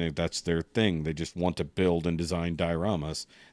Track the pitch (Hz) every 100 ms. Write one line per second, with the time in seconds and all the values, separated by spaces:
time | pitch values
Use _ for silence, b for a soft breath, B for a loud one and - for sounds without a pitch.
0 | 85 76 85 - - 82 - 117 107 82
1 | 78 78 80 85 90 - 76 - 92 85
2 | 82 82 85 87 85 80 85 82 98 90
3 | 76 78 - b b